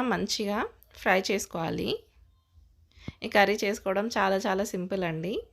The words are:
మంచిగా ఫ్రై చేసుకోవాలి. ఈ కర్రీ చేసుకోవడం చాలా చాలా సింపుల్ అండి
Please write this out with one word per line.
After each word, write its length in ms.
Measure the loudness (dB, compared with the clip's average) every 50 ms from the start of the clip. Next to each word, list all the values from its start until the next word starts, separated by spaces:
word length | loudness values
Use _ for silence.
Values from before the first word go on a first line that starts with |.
| 2 2
మంచిగా 460 | 0 0 0 -2 -2 -2 -2 -2 -2 -2 -4 -4 -8 -14 _ _ -14 -4 0
ఫ్రై 140 | 2 2 4 2 2
చేసుకోవాలి. 580 | 0 -2 -2 -4 -6 -6 -4 -4 -4 -2 -2 -4 -4 -6 -8 _ _ _ -20 -20 _ _ _ _ _ -20 -20 -20 _ _ _ _ _ -20 -16 -16 -14 _ -4
ఈ 40 | 2 4
కర్రీ 200 | 6 6 6 4 2 0
చేసుకోవడం 440 | -2 -2 -2 -2 -2 0 0 0 0 0
చాలా 200 | 0 2 2 2 2 2
చాలా 200 | 0 0 0 0 -2 -2
సింపుల్ 320 | -4 -4 -2 -2 -2 -2 -2
అండి 240 | -2 -4 -4 -4 -4 -6 -6 -10